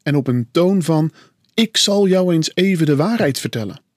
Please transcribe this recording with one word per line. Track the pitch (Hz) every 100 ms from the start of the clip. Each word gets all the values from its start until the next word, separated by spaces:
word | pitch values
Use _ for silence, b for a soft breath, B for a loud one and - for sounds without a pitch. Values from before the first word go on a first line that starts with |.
en | 156 143
op | 131
een | 123 113
toon | 165 180 196
van: | 156 156 156 b b b b
"Ik | - 226 -
zal | - 202 196
jou | 185 180
eens | 165 156 -
even | 190 180 151
de | 139
waarheid | 180 233 156 131
vertellen." | - 120 101 147 _